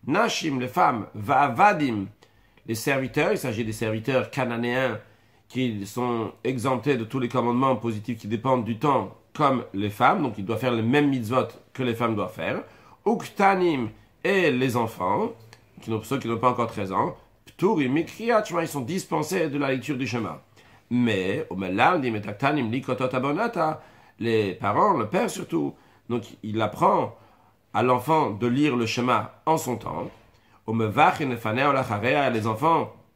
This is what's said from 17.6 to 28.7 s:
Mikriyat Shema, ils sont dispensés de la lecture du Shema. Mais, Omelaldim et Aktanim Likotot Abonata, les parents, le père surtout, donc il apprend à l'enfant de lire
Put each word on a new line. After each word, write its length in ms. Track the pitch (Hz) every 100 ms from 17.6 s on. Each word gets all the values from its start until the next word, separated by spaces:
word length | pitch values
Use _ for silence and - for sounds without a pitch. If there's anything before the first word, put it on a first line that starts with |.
| 180 202 131
Mikriyat 500 | 143 165 - 226 233
Shema, 200 | 214 170
ils 40 | 165
sont 140 | 143
dispensés 680 | 113 180 - 160 147 185 160
de 100 | 139
la 140 | 139
lecture 240 | 135 120 135
du 100 | 127
Shema. 360 | 120 101 76 _ _ - - _
Mais, 560 | 120 120 101 92 117 -
Omelaldim 640 | 92 95 95 135 180 127
et 140 | 110 104
Aktanim 420 | 101 139 151 117
Likotot 400 | 123 135 123 127
Abonata, 680 | 135 131 151 226 185 160 - - - - _
les 340 | 113 113 101
parents, 420 | 87 101 110 208 170
le 120 | 107
père 240 | 175 220
surtout, 420 | - - 165 143 - _ _ _
donc 160 | 117 107 -
il 180 | 110 107
apprend 560 | 110 - 175 196 143 - - _ _ _ _
à 80 | 101
l'enfant 480 | 120 127 139 160 135
de 160 | 104 120
lire 300 | 123 147